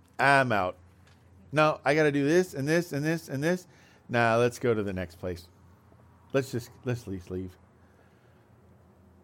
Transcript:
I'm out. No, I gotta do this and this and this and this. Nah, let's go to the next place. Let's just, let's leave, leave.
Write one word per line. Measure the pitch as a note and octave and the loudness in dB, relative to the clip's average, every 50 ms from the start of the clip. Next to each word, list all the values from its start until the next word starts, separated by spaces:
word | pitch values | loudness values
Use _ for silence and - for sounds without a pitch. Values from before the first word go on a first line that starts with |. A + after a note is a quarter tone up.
| _ _ _ | _ _ _
I'm | - B2+ C#3 C#3 C3+ C3 B2 A2 | 0 2 4 4 4 4 2 2
out. | G2+ F2+ F#2 - - - - _ _ _ _ - _ _ _ _ - - - - | 0 0 -2 -4 -8 -16 -20 _ _ _ _ -20 _ _ _ _ -20 -16 -4 0
No, | D3+ D#3 D#3 D3 - - | 2 2 2 2 0 0
I | C3 D3 | 2 2
gotta | D#3 D#3 D3 C#3 | 4 4 4 2
do | C#3+ C#3 | 2 2
this | C#3+ E3 F3+ F#3 F3+ - | 2 2 2 2 0 -2
and | C#3 C3 D3 | -6 -2 0
this | D#3+ F3 E3+ - D3+ | 0 0 0 -2 -4
and | C#3+ D3 | -4 -2
this | D#3 E3 D#3+ - - | -2 -4 -4 -6 -8
and | C#3 C3 D3 | -6 -4 -2
this. | E3 F3+ F3+ - - - - - - - _ _ - | -2 -2 -2 -4 -10 -20 -20 -20 -20 -20 _ _ -4
Nah, | A#2+ A#2+ A#2 A2+ A2+ | 0 2 2 4 4
let's | A#2 A#2+ A#2+ - - | 4 2 2 0 0
go | - A#2+ A2+ | 0 0 0
to | G#2+ G2+ | 0 0
the | G2+ F#2 | -4 -4
next | F#2 F2+ E2+ - | -6 -6 -8 -10
place. | - - F#2 F2+ E2+ - - - _ - - - _ _ _ - - - _ _ _ _ _ - | -10 -8 -8 -8 -8 -12 -18 -20 _ -20 -20 -20 _ _ _ -20 -20 -20 _ _ _ _ _ -4
Let's | C3+ C3 - - | -4 -4 -4 -6
just, | A#2 - - - - - | -10 -10 -10 -16 -10 -8
let's | B2 A#2+ A#2+ - F#2+ | -6 -6 -6 -8 -10
leave, | F#2+ F#2 F2+ - | -12 -12 -10 -10
leave. | F#2 F#2 F#2+ F#2 - - _ _ _ _ _ _ _ _ _ _ _ _ _ _ _ _ _ _ _ _ _ _ _ _ _ _ _ _ _ _ _ _ | -10 -10 -10 -10 -14 -20 _ _ _ _ _ _ _ _ _ _ _ _ _ _ _ _ _ _ _ _ _ _ _ _ _ _ _ _ _ _ _ _